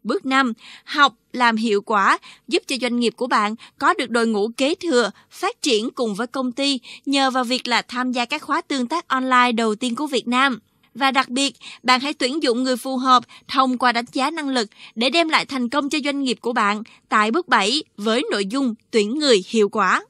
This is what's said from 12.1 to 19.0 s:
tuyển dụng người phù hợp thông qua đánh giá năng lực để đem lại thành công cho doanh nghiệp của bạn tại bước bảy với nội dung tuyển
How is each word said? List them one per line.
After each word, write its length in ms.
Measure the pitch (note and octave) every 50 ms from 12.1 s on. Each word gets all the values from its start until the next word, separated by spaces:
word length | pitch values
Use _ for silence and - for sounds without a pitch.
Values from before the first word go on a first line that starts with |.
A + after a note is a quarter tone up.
| D4+
tuyển 300 | _ C#4 B3 C#4 E4 D4+
dụng 200 | C4+ A3+ B3 C4
người 140 | C4 B3+
phù 200 | A#3 - C4 C4
hợp 260 | B3+ C4 C4 B3+ B3 B3 _ - - _
thông 300 | - - C4+ C4+ B3+ B3+
qua 140 | A#3+ B3+ B3
đánh 140 | A#3 A#3 A#3+ - -
giá 180 | C#4 B3+ D4
năng 180 | E4 D#4+ D4+ C4+
lực 200 | C4 B3 A3 G#3 _ - - - _
để 140 | A3 A3+ C4+
đem 200 | B3+ E4+ E4+ D#4+
lại 160 | D4+ A3+ -
thành 240 | - C#4 C4 A#3+ A3+
công 200 | C#4+ D4 C#4+ C#4
cho 100 | D#4 D4+ B3
doanh 200 | C#4+ C#4 C#4+ C#4
nghiệp 140 | B3+ A3 -
của 120 | - A#3 B3
bạn 300 | B3 G#3+ G3+ G#3 G#3+ A3+ - - _ _ _
tại 220 | B3+ A3 G#3+ A3
bước 160 | A#3 E4+ F4
bảy 360 | - C4 A3+ F#3+ G#3+ B3+ - - _ _
với 260 | - G3+ A3+ A3 B3 A4 A#4
nội 140 | E4 G3+ G3+
dung 300 | F#3+ A3 C#4 C#4 A#3+ G#3+ _ _ _
tuyển 280 | - A3